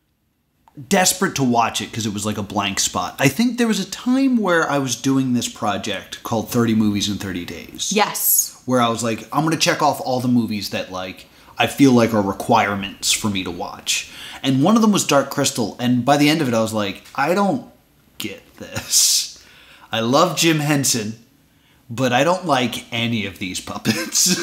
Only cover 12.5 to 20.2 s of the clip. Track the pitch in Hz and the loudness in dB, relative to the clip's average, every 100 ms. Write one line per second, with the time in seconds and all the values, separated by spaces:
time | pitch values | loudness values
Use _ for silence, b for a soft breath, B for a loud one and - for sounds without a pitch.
12.5 | 117 101 101 98 90 - - 110 98 92 | 2 2 -2 -6 -6 -2 -2 -2 -2 -4
13.5 | 85 98 - - - - B B B 135 | -8 -10 -8 -4 -4 -6 B B B 0
14.5 | 131 165 226 220 190 - 143 127 - - | 4 6 6 4 2 2 2 2 0 -2
15.5 | - 101 - 123 123 120 147 147 160 135 | -2 -4 -2 0 2 2 4 4 2 0
16.5 | 113 110 110 101 95 - - 143 190 202 | 0 0 -2 -4 -6 -10 -4 0 2 0
17.5 | 143 - - _ _ _ - 104 95 - | 0 -6 -20 _ _ _ -12 -12 -12 -18
18.5 | - 92 104 - - - - - B B | -18 -14 -12 -2 2 2 0 -2 B B
19.5 | B B B B 113 113 143 | B B B B -2 2 4